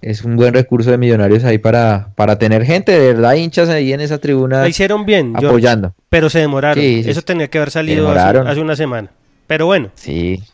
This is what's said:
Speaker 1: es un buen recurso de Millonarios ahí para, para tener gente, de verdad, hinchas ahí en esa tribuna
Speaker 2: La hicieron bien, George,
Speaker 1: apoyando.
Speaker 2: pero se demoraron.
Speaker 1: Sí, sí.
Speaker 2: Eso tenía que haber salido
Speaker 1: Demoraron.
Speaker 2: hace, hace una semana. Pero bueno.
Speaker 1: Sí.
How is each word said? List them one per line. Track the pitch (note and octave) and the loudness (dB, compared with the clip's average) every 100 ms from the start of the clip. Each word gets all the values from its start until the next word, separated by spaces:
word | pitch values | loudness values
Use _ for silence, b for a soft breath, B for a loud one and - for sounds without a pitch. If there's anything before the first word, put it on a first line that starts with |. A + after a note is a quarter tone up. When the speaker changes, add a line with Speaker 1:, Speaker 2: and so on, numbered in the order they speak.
Speaker 1:
es | - A2 | -8 -8
un | A#2 A#2 | -4 2
buen | B2 | 2
recurso | A#2+ B2 B2 A#2 | 2 0 0 2
de | B2 | 2
Millonarios | B2 A2+ G2+ G#2+ | 2 2 4 2
ahí | B2+ A2 | 2 0
para, | A2+ A#2 A#2 G2+ G2+ - | 2 2 2 0 -4 -2
para | G#2+ G#2 | 0 0
tener | A2 A2 B2 | 0 0 0
gente, | E3+ G3+ F3+ | -2 2 4
de | C3+ | 4
verdad, | A#2 A#2 | 4 2
hinchas | C#3+ E3 D#3+ E3+ | 2 0 -2 0
ahí | D#3+ C3+ | 0 -2
en | C3+ | -4
esa | D3 D3 | -6 -6
tribuna | C#3+ C#3 C3 C3 | -2 -2 0 0
Speaker 2:
La | C#3 | 0
hicieron | E3 G3 G#3 G#3 | 0 -2 -2 0
bien, | G3+ C3+ | 0 0
George, | A2+ C#3+ | -2 2
Speaker 1:
apoyando. | A#2+ A#2+ A2+ F#2+ - _ | 4 4 0 -2 -10 _
Speaker 2:
pero | E3+ D#3 | 0 0
se | D#3 | 0
demoraron. | D3+ C#3 C#3+ C#3+ | 0 0 0 0
Speaker 1:
Sí, | C#3+ A#2 | 0 0
sí. | A#2 | -2
Speaker 2:
Eso | D3 | -4
tenía | - F3 C#3+ | -4 -6 -4
que | D#3+ | -4
haber | D3 | -4
salido | D#3+ D#3+ D#3 | -4 -4 -2
Speaker 1:
Demoraron. | D#3 F#2 F#2 B2 | 0 2 4 2
Speaker 2:
hace, | C3 | 0
hace | C#3+ | -4
una | D#3 D3+ | -4 -4
semana. | D3+ A#2+ G2+ _ _ _ _ | -4 -6 -10 _ _ _ _
Pero | D3+ D#3+ | _ -2
bueno. | F#3+ G#2+ _ | -2 -2 _
Speaker 1:
Sí. | - D2+ F2 F#2 G#2+ | -10 -6 -4 -6 -10